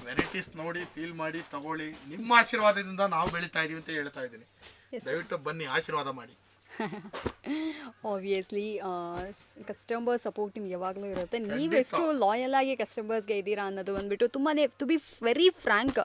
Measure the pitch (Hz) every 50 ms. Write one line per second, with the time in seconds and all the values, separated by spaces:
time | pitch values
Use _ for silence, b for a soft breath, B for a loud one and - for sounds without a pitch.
0 | - 120 131 - - - - 190 185 - - 160 160 170 170 175 180 - - 156
1 | 160 175 170 165 156 156 156 165 160 - - 147 143 156 156 160 156 156 156 -
2 | 135 139 156 208 226 233 247 233 220 - 247 220 214 208 196 196 196 190 185 185
3 | 196 196 170 160 175 180 165 170 175 165 - 160 160 151 160 160 156 160 160 151
4 | 143 143 - 139 131 120 117 113 117 - _ B B B B B B B 262 226
5 | - 131 151 170 165 - 185 165 135 151 160 165 156 131 135 165 160 - 156 147
6 | 139 139 131 123 117 123 - - _ - - _ - - - - 220 175 - 208
7 | - - - - - - - - - B 294 311 311 320 302 302 294 240 B -
8 | - 220 202 190 185 196 196 190 190 - 208 202 208 214 214 202 196 190 180 175
9 | 175 170 175 175 180 196 202 - - - - - 214 - 202 - - - 233 233
10 | 233 247 240 233 - 220 - 214 208 202 - 220 208 185 180 175 185 185 190 196
11 | 202 202 190 185 - - - 233 220 202 214 254 302 320 - 277 247 - - 330
12 | 339 311 302 262 202 196 214 240 254 262 269 269 269 269 262 233 220 - - 240
13 | 214 214 226 220 202 208 214 202 185 202 208 202 202 196 196 190 185 196 196 196
14 | 202 202 202 - 240 233 - 277 277 311 302 294 294 247 - - 285 247 330 302
15 | - - - - 233 226 247 285 349 370 - - - 233 214 208 247 269 247 233